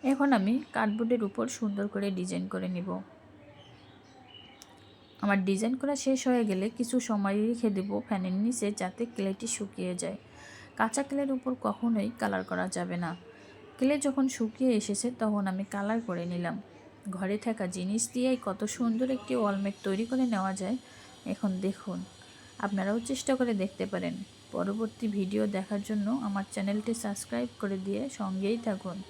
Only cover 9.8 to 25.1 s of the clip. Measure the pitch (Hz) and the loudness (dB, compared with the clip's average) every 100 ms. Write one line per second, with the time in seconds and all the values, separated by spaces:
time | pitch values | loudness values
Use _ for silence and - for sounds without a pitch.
9.8 | 180 180 170 202 - - - - - - | -4 -2 -4 -6 -12 -20 -20 -18 -18 0
10.8 | 220 277 277 277 277 262 254 254 214 202 | 2 2 -2 0 0 0 -2 -2 -2 0
11.8 | 233 220 202 240 214 196 185 180 185 - | 2 2 0 -2 0 0 0 -2 -2 -2
12.8 | 175 175 170 175 - - - - - - | -4 -2 -4 -6 -12 -20 -20 -20 -20 0
13.8 | 262 294 285 269 269 - 220 - 254 220 | 2 4 2 2 2 2 -2 2 4 4
14.8 | 214 202 240 247 220 208 196 185 196 202 | 2 0 -2 0 0 2 0 -2 -4 -4
15.8 | 202 226 226 175 170 175 170 - - - | 0 0 0 -4 -2 -2 -2 -4 -8 -20
16.8 | - - 202 185 190 208 240 220 185 180 | -20 -14 -10 -4 -2 0 -2 -2 -2 -2
17.8 | 185 214 - 247 254 254 214 196 214 - | -2 0 0 2 2 2 0 -2 -4 0
18.8 | 233 226 254 254 - 254 208 196 196 202 | 2 2 2 0 0 2 2 2 -2 -2
19.8 | 196 190 233 254 254 208 190 190 190 254 | -2 0 0 2 2 2 0 -2 -2 -2
20.8 | - - - - - 202 202 185 196 196 | -4 -20 -20 -14 -6 -2 0 2 0 -2
21.8 | - 175 185 - - - - - 202 196 | -6 -6 -8 -14 -20 -20 -20 -6 -2 0
22.8 | 190 226 233 262 - 262 247 208 190 - | 2 0 -2 -2 2 2 2 2 0 0
23.8 | 185 185 175 185 196 - - - 185 208 | -2 0 -2 -4 -10 -14 -6 -2 0 0
24.8 | 220 - 226 | -2 -2 -2